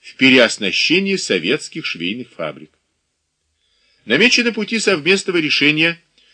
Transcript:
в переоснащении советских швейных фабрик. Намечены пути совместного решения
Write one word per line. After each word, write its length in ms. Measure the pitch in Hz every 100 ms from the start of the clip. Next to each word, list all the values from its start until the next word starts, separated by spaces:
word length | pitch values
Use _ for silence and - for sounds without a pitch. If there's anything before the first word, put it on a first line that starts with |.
в 140 | - -
переоснащении 1000 | 131 127 113 - 98 - - 180 196 185
советских 720 | - 92 87 151 - 165 -
швейных 460 | - 87 120 120
фабрик. 400 | - 78 65 76 _ _ _ _ _ _ _ _ _ _ _ _ _
Намечены 480 | - 143 247 - 233
пути 280 | 220 208 226
совместного 580 | 208 165 160 196 - 175
решения 600 | 147 - 147 156 165 165 _ _ _